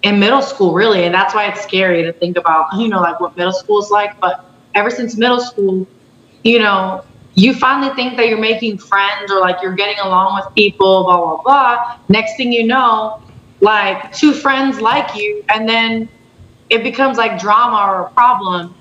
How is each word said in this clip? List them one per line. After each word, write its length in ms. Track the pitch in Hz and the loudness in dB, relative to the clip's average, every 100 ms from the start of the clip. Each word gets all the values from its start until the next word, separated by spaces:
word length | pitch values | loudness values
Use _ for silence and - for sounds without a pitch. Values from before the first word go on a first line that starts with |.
in 160 | 202 202 | 2 2
middle 200 | 208 269 | 4 2
school, 320 | 277 - 185 | 0 0 0
really. 320 | 165 220 196 | 2 2 2
And 80 | 175 | 2
that's 200 | 180 196 | 0 0
why 120 | 214 208 | 0 -4
it's 140 | 208 | -6
scary 400 | 202 190 190 170 | -4 0 0 0
to 80 | 165 | -2
think 240 | 170 175 175 | -2 -2 0
about, 300 | 170 160 156 | 0 0 0
you 120 | 190 226 | -2 -2
know, 120 | 196 | 0
like, 200 | 175 170 | -2 -2
what 160 | 175 - | -8 -4
middle 160 | 180 | -4
school 280 | 185 - 208 | -4 0 -2
is 100 | 208 | 2
like. 280 | 208 208 - | 0 0 -2
But 240 | 185 185 - _ _ 202 | -4 -4 -10 _ _ -2
ever 120 | 214 | -2
since 280 | 240 233 214 | -4 -6 -2
middle 240 | 240 240 | 0 0
school, 460 | 240 - 196 185 185 _ _ _ _ _ | -2 -2 -2 -2 -6 _ _ _ _ _
you 160 | 226 233 | 2 2
know, 440 | 208 196 190 190 - - - | 2 0 -2 -6 -12 -20 -4
you 200 | - 226 | 2 4
finally 380 | - 254 277 277 | 4 0 0 -2
think 220 | 262 247 240 | -4 -6 -2
that 120 | 226 | 0
you're 100 | 220 | 0
making 380 | 220 220 226 196 | -2 -2 -4 -6
friends 520 | - 196 196 202 202 | -2 0 0 -4 -4
or, 80 | 196 | 0
like, 200 | 185 180 | 0 0
you're 120 | 190 | -4
getting 240 | 185 202 208 | -4 -4 -4
along 380 | 190 185 190 196 | 0 0 0 -2
with 180 | 190 | -4
people, 500 | - 208 - 190 190 | 0 0 2 4 4
blah, 120 | 185 180 | 4 2
blah, 240 | 170 160 | 0 -2
blah. 540 | - 277 254 240 240 - - | 2 4 4 0 -4 -10 0
Next 280 | 214 220 - | 0 0 -4
thing 160 | 247 | -2
you 120 | 240 226 | 0 2
know, 540 | 262 247 220 220 214 - - - _ | 2 2 0 -2 -10 -18 -20 -20 _
like, 520 | 196 214 196 190 - | 2 2 0 -4 -10
two 200 | - 302 | 0 0
friends 480 | 277 277 269 269 247 | 2 0 0 -2 0
like 340 | 220 - - 208 | 0 0 -2 -6
you, 280 | 208 208 - | -6 -6 -2
and 160 | 214 220 | -2 0
then 400 | 226 226 226 226 - _ _ - _ _ | 0 0 -2 -6 -14 _ _ -20 _ _
it 140 | 226 | -2
becomes, 340 | 240 - 269 233 | -2 0 0 0
like, 220 | 226 190 | -2 -2
drama 520 | 196 208 240 220 202 | 0 2 2 0 0
or 140 | 190 180 | -2 -2
a 40 | |
problem 640 | - 240 214 190 180 175 - | 2 2 2 -2 -6 -8 -16